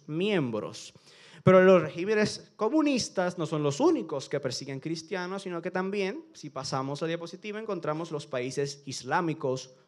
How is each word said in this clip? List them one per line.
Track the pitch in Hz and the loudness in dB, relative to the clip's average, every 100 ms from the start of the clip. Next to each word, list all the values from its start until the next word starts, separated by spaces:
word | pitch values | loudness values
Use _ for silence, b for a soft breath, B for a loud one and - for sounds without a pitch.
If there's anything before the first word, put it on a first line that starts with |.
| - | -10
miembros. | 151 202 196 131 107 78 107 - B B B B B | -4 0 0 0 -4 -6 -10 -16 B B B B B
Pero | - 185 | 6 10
los | 185 185 | 10 8
regímenes | 156 160 190 214 214 - - - | 6 -2 0 2 2 -2 -12 -4
comunistas | 220 311 294 262 - - 180 180 | 0 2 4 2 0 -2 -2 -2
no | 156 | -4
son | 156 | -2
los | 147 139 | 0 2
únicos | 302 320 - 139 - | 4 2 0 -8 -6
que | 143 | -4
persiguen | 131 123 135 135 | -4 -6 -8 -10
cristianos, | 156 165 - 185 180 196 | -8 -8 -6 -8 -6 -8
sino | 190 170 | -8 -8
que | 175 | -6
también, | 185 190 202 190 277 - | -4 -2 -2 -2 -4 -12
si | - 151 | -18 -14
pasamos | 135 143 139 135 143 | -10 -6 -4 -4 -4
a | 165 | -4
diapositiva, | 165 170 185 214 208 | -6 -8 -12 -10 -8
encontramos | 220 185 156 151 165 | -6 -6 -4 -4 -6
los | 151 - | -8 -6
países | 131 127 135 139 143 - | -6 -4 -4 -4 -6 -12
islámicos | 127 127 156 165 156 139 127 - b | -12 -2 0 0 -2 -4 -4 -8 b